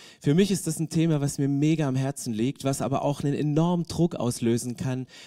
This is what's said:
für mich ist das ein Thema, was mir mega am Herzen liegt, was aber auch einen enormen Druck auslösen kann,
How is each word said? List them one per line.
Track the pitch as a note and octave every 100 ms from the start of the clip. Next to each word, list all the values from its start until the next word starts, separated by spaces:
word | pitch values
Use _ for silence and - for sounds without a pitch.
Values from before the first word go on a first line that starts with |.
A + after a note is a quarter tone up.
| - -
für | C#3+
mich | D#3+ G3+
ist | F#3+ D#3+
das | D#3
ein | D#3+
Thema, | D#3+ E3 D3+
was | C#3+ -
mir | C#3
mega | C#3 D3+ D#3+ C#3
am | C3
Herzen | C3+ - B2+
liegt, | G#2+ B2 -
was | C3+ C#3
aber | A2+ C3+
auch | C#3+ C#3+
einen | C#3+
enormen | C#3+ D3+ D3 E3+ F3 D#3+
Druck | - E3+
auslösen | - A#2 - A2+ A#2 A#2+ A#2
kann, | C3 B2+ B2+ -